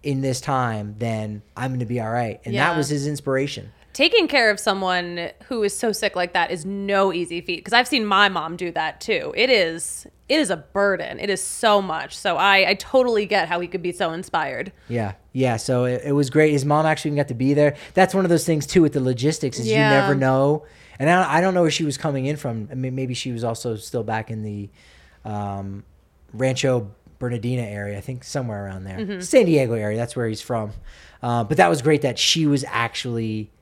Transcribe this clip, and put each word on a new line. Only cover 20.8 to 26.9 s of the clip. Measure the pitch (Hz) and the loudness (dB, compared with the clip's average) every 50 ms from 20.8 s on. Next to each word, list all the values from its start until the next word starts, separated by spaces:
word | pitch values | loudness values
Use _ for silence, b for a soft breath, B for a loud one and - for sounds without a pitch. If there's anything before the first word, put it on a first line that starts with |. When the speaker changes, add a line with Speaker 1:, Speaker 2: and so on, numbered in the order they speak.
| B B B B | B B B B
Speaker 1:
And | 135 156 | 2 4
I, | 175 185 185 143 143 | 4 4 4 4 2
I | 160 | 2
don't | 180 190 180 | 2 4 2
know | 180 | 4
where | 175 160 | 2 2
she | 147 - 165 | 2 0 -2
was | 147 135 | -2 -4
coming | - - 156 143 135 127 | -2 -4 -4 -2 -2 -2
in | 139 151 | -2 -4
from. | 147 - 131 117 113 104 110 | -4 -4 -6 -6 -6 -8 -8
I | - | -8
mean, | 131 127 131 127 | -6 -6 -4 -4
maybe | 135 131 127 127 | -4 -4 -4 -6
she | - - 131 | -6 -6 -6
was | 123 117 117 | -6 -4 -2
also | 117 113 - - 123 113 | -4 -4 -4 -4 -6 -6
still | 104 - - - 123 110 | -6 -8 -6 -6 -6 -4
back | 107 110 113 107 - | -2 -4 -4 -4 -6
in | 113 110 107 | -8 -8 -8
the, | 107 104 104 101 101 b b b b b b b b b b _ | -8 -8 -8 -10 -12 b b b b b b b b b b _
um, | 110 107 104 104 101 98 98 98 98 98 101 - _ _ _ _ _ _ _ _ _ - | -8 -6 -6 -6 -6 -6 -8 -8 -10 -10 -12 -14 _ _ _ _ _ _ _ _ _ -6
Rancho | 107 127 131 131 127 - 135 127 120 107 101 | -2 -2 -2 0 0 0 0 0 0 -2 -6